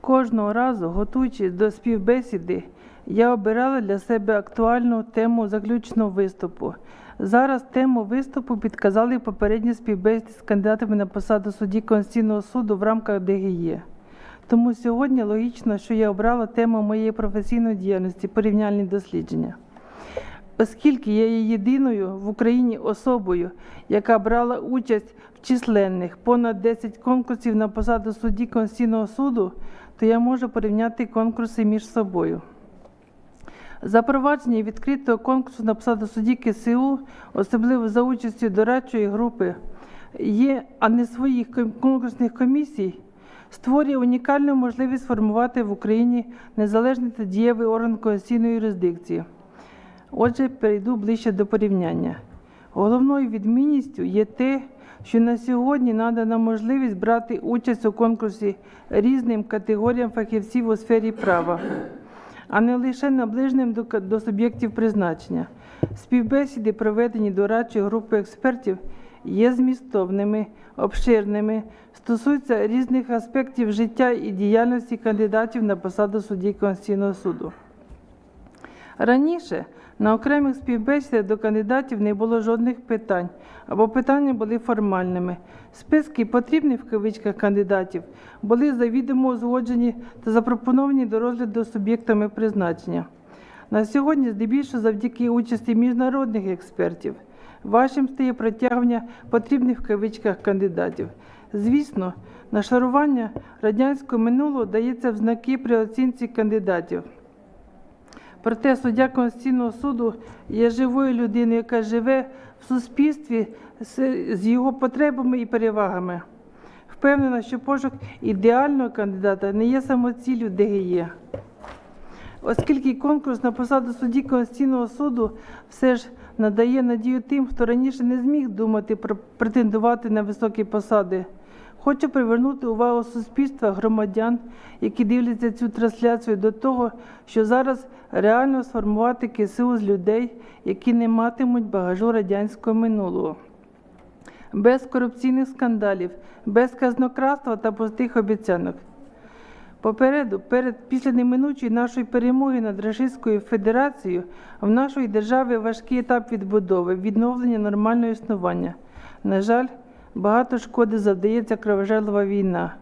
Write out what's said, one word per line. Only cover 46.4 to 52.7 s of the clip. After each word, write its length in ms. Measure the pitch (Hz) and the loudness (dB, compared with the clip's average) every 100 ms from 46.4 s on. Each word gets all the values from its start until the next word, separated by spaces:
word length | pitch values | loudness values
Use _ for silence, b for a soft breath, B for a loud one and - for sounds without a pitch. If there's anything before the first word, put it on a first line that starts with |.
| B - | B -2
незалежний 540 | 214 220 247 262 247 | 2 2 2 0 -4
та 120 | 226 | -4
дієвий 440 | 202 190 240 226 226 | -4 2 2 2 0
орган 300 | 226 233 220 | 0 0 0
конституційної 560 | 220 202 - 240 233 | 0 -2 0 0 2
юрисдикції. 720 | 226 220 185 180 170 - 165 165 - - B B B B B B | 0 -2 0 -2 -2 -6 -6 -6 -16 -20 B B B B B B
Отже, 380 | 262 240 240 262 | 0 0 2 -2
перейду 460 | 262 220 208 202 247 | 0 0 0 0 -2
ближче 360 | 202 226 226 | 0 0 0
до 140 | 196 202 | 0 0
порівняння. 720 | 214 208 190 170 170 170 165 - - B B B | 2 2 2 0 -2 -4 -6 -16 -20 B B B